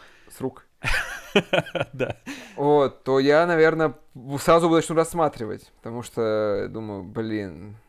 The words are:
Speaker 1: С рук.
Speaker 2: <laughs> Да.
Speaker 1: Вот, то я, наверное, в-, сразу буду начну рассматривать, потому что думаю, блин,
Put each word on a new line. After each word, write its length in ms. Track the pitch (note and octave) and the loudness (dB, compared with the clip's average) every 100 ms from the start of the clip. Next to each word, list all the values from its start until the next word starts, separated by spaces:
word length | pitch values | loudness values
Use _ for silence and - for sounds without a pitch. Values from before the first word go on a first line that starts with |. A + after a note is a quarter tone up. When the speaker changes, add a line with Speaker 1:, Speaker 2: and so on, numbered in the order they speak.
| - _ - | -20 _ -20
Speaker 1:
С 120 | - | -10
рук. 240 | B2+ - _ _ | -10 -10 _ _
Speaker 2:
<laughs> 520 | - - - - - G3+ - F#3 - F3 C#3 | -4 -2 -4 -12 -2 -2 0 -2 -2 -6 -6
Да. 240 | C3 B2+ - - C#4 - - | -6 -6 -6 -14 -16 -14 -2
Speaker 1:
Вот, 480 | C#3+ D3 C3+ - | 2 4 4 -2
то 160 | - C3+ | -2 2
я, 280 | C#3 D3+ F3 | 4 4 4
наверное, 480 | E3 D#3+ D#3+ D#3 B2+ _ | 4 4 4 0 -2 _
в-, 240 | C3+ B2+ C#3 | -18 -10 -4
сразу 300 | - E3 E3+ | 4 4 6
буду 100 | E3 | 2
начну 180 | D#3 E3 | 2 0
рассматривать, 760 | D#3+ F3 D3+ - A2 G2 - _ | 0 0 -2 -2 -10 -10 -16 _
потому 260 | A#2 A#2 | -14 -12
что 640 | A2+ - A2+ G#2+ G#2+ G2+ G2 | -10 -4 -2 0 0 -2 -4
думаю, 340 | A2+ A2 G2+ | -8 -10 -10
блин, 720 | F#2 G#2+ A2+ G#2+ G2 D#2 G#2 G#2+ | -10 -8 -6 -6 -6 -12 -16 -20